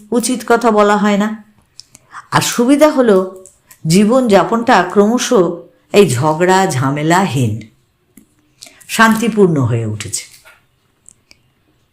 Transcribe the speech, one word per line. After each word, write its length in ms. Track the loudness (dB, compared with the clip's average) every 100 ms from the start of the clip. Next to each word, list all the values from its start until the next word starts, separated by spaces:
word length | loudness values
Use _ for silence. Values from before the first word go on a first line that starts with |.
| -6
উচিত 300 | -4 -2 -6 0
কথা 240 | 0 2
বলা 260 | 2 2 2
হয় 200 | 0 0
না। 280 | -2 -6 _ _ _ -20 _ _ _ -20 -6
আর 100 | -4
সুবিধা 480 | -2 -2 0 2 2
হলো, 560 | 2 2 2 0 -10 -20 _ _ _ 0
জীবনযাপনটা 1000 | 2 2 2 2 2 2 -2 0 0 2
ক্রমশ 400 | 0 0 0 0 0 0 -4 -14 _ _
এই 180 | 2 2
ঝগড়া 560 | 0 -2 0 0 2 0
ঝামেলাহীন, 920 | -2 -4 -4 0 0 0 -2 -4 -6 -12 _ _ _ _ _ _ _ _ _ -20 _ -10
শান্তিপূর্ণ 720 | 0 2 2 -2 0 2 2
হয়ে 260 | -2 -2 -6
উঠেছে। 380 | -10 -12 -14 -16 -20 _ _ _ _ _ _ _ _ _ _ _ _ _ _ _